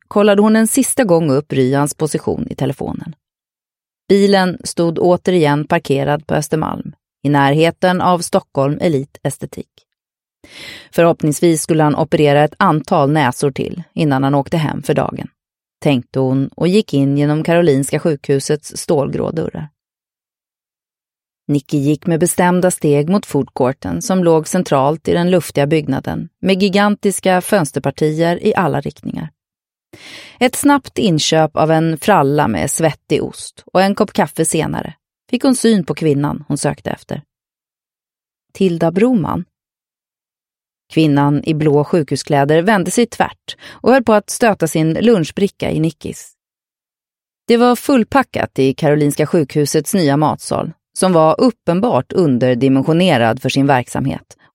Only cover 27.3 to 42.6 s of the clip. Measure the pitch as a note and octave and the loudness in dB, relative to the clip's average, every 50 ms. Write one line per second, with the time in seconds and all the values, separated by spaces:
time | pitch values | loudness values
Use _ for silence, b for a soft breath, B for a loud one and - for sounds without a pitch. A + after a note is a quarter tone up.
27.3 | F#3 F3+ F3+ - A3 G3+ D#3 - - C3+ - C#3+ - - D#3+ D#3 D#3 D#3 E3 E3+ | 0 0 0 0 0 0 0 -2 -4 -4 -4 -4 -2 -2 -2 -2 0 0 0 0
28.3 | F3 - - G#3+ - - F3+ D3 C#3 C#3+ C#3+ D#3 - _ - - - - D#3+ D#3 | 0 0 -2 -2 0 0 0 -2 -2 -4 -6 -8 -10 _ -12 -12 -10 -10 -12 -12
29.3 | _ _ _ _ _ _ _ _ _ _ _ _ B B B B B B B B | _ _ _ _ _ _ _ _ _ _ _ _ B B B B B B B B
30.3 | B B A#3+ B3+ - - - C#4+ C#4+ C#4 - - - - A#3+ G3+ D#3+ D3+ - - | B B 0 0 0 0 0 2 2 0 -2 -6 -6 -2 0 0 0 0 0 0
31.3 | D#3+ D#3+ D#3 D3+ - - D#3 D#3 D#3+ D#3+ D#3+ E3 D#3+ D3+ - - G3+ E3+ C#3 C#3 | 2 2 0 0 0 0 0 2 2 0 0 -2 -4 -2 0 2 2 2 2 2
32.3 | D3 D3+ C#3+ - G#2+ E2 D#2 - - - D#3+ D#3+ - - _ - D#3 B2 - - | 0 0 0 0 -2 -2 -4 -4 -2 -2 -2 -2 -2 -4 _ -4 -2 -2 -2 -4
33.3 | - - - - - - - _ - F3+ F#3+ G3 G#3 - G#3+ - - - F#3 D3+ | -10 -12 -18 -18 -20 -20 -10 _ 0 0 2 2 0 -2 -2 -2 -2 -2 -2 -2
34.3 | - - D#3+ - - D#3+ D3 - - - - - D#3+ _ _ _ _ _ _ _ | -2 -4 -4 -2 -2 -2 -4 -4 -6 -8 -8 -10 -14 _ _ _ _ _ _ _
35.3 | - A#3+ - C#4 B3+ - - A3+ A3 G3+ E3 - D3+ - D#3+ D#3 C#3+ C#3 C#3+ D3 | -4 0 2 0 2 2 2 2 2 2 0 -2 -4 -2 0 0 0 0 -2 -4
36.3 | - - D3 - D3 D3 - C#3+ - - - - - - - - - - - _ | -6 -8 -8 -6 -6 -4 -4 -4 -4 -6 -8 -10 -10 -10 -10 -10 -12 -12 -12 _
37.3 | _ _ _ _ _ _ _ _ _ _ _ _ _ _ _ _ _ _ _ _ | _ _ _ _ _ _ _ _ _ _ _ _ _ _ _ _ _ _ _ _
38.3 | _ _ _ _ - - G3 F#3 E3+ E3 E3+ E3 E3+ F#3+ A3 B3+ C4 G#3 - - | _ _ _ _ -4 -2 0 0 0 0 -2 0 2 2 2 2 2 0 -2 -2
39.3 | - - F3 - _ _ _ _ _ _ _ _ _ _ _ _ _ _ _ _ | -4 -6 -8 -10 _ _ _ _ _ _ _ _ _ _ _ _ _ _ _ _
40.3 | _ _ _ _ _ _ _ _ _ _ _ _ - D#3+ D#3+ D3+ C#3 C#3+ C#3+ C#3+ | _ _ _ _ _ _ _ _ _ _ _ _ 0 2 2 4 4 2 2 2
41.3 | D3 C#3 - - D#3+ D3 D3+ D#3 C#3 D3 D3 - - F3 C#3+ - C#3+ C3 - - | 0 0 -2 -2 -2 0 0 2 2 2 2 0 0 -2 0 -2 -4 -6 -4 0
42.3 | D#3 C#3+ C#3 C#3+ D#3 E3 | 0 2 2 2 2 2